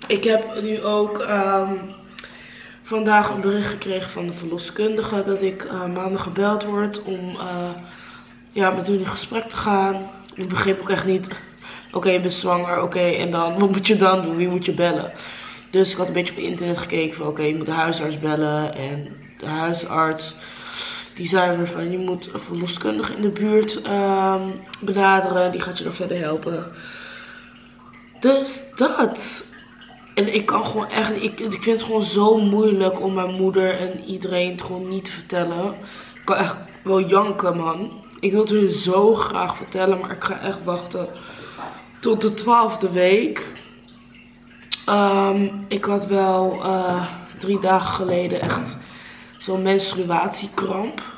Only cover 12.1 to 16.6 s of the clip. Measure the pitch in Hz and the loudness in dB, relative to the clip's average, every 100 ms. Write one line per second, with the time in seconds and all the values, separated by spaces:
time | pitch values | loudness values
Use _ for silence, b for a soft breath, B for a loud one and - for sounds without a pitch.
12.1 | 180 180 175 185 175 175 175 175 180 175 | 2 2 -2 0 0 0 0 0 2 2
13.1 | - 175 170 165 175 202 190 190 208 190 | 2 0 0 0 4 4 4 4 6 6
14.1 | 190 165 165 180 180 180 165 170 160 - | 4 2 0 0 0 0 2 2 0 -4
15.1 | B B B B B - 190 185 180 180 | B B B B B 0 2 2 0 -2
16.1 | 170 175 - 170 175 | -2 -2 -4 -4 -4